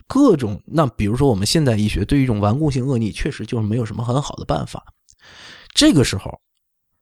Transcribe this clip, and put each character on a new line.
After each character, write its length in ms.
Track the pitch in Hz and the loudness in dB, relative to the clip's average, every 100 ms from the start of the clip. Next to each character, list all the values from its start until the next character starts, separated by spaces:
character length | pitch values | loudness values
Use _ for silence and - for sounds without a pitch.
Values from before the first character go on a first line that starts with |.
| - | -4
各 300 | 262 285 160 | 2 4 4
种， 220 | 110 104 - | 0 -6 -4
那 220 | 147 139 | 0 0
比 180 | - 101 | 0 -2
如 100 | 120 | 2
说 140 | 143 | 2
我 60 | 98 | 2
们 100 | 104 | 0
现 180 | 165 | 2
代 120 | 139 107 | 2 2
医 140 | 104 | 0
学 160 | - 104 | 0 0
对 140 | 143 | 0
于 40 | |
一 20 | 131 | 2
种 140 | 104 | 2
顽 180 | 104 127 | 0 2
固 140 | 156 | 0
性 160 | 131 127 | 0 -2
恶 100 | 123 | -2
逆， 140 | 110 | -2
确 180 | - 123 | -4 -6
实 160 | - 107 | -6 -6
就 160 | 120 | -4
是 60 | 104 | -2
没 80 | 117 | -2
有 100 | 110 | -4
什 80 | |
么 100 | 110 | -6
很 180 | 120 127 | -4 -2
好 120 | 143 - | -4 -8
的 80 | - | -4
办 200 | - - | -4 -6
法。 160 | - - _ _ _ - - - - - | -12 -18 _ _ _ -20 -20 -20 -20 -8
这 180 | - 302 | 2 4
个 140 | 175 117 | 6 2
时 120 | 95 | 0
候， 140 | - - _ _ _ _ _ _ | -8 -14 _ _ _ _ _ _